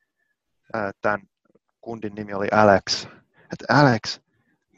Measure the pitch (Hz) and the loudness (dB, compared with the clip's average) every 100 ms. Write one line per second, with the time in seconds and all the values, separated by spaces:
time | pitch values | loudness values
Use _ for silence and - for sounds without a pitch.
0 | _ _ _ _ _ _ _ 110 101 - | _ _ _ _ _ _ _ -8 -8 -4
1 | 107 104 98 _ _ _ _ _ 117 117 | -4 -4 -8 _ _ _ _ _ -14 -12
2 | 104 101 104 101 101 107 107 95 - - | -10 -10 -10 -6 0 4 6 4 2 -8
3 | - - _ _ _ - - 127 143 113 | -10 -20 _ _ _ -16 0 4 4 2
4 | - - _ _ _ _ _ | -4 -14 _ _ _ _ _